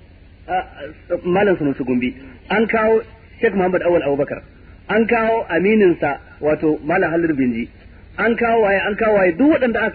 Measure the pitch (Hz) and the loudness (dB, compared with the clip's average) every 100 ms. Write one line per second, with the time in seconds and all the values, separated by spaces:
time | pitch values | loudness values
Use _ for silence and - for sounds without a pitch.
0 | - - - - - 185 - - 147 160 | -20 -20 -20 -20 -6 -6 -6 -14 -18 -16
1 | - 175 180 180 202 175 143 131 127 123 | -8 -6 -2 0 2 2 -2 -4 -2 -2
2 | 123 131 - - - 202 220 226 220 220 | -2 -8 -18 -18 -6 -2 0 0 2 0
3 | - - - - 226 196 180 180 170 170 | -2 -18 -20 -4 -2 0 0 0 2 0
4 | 143 139 143 110 - - - - - 208 | 0 -2 -2 -6 -14 -20 -20 -20 -4 0
5 | 226 233 226 226 - 165 190 220 190 156 | 0 0 0 -2 0 0 2 4 4 2
6 | 151 139 - - 147 151 156 151 147 185 | -2 -4 -12 -6 -2 0 0 -2 -2 -2
7 | 175 170 165 139 127 113 120 - - - | 0 0 -2 0 -2 -2 -8 -12 -20 -20
8 | - - 214 233 233 233 202 196 185 208 | -18 -4 -2 0 0 2 2 0 -2 -2
9 | 220 208 185 165 285 311 247 220 214 | 0 2 2 2 2 2 0 -2 -4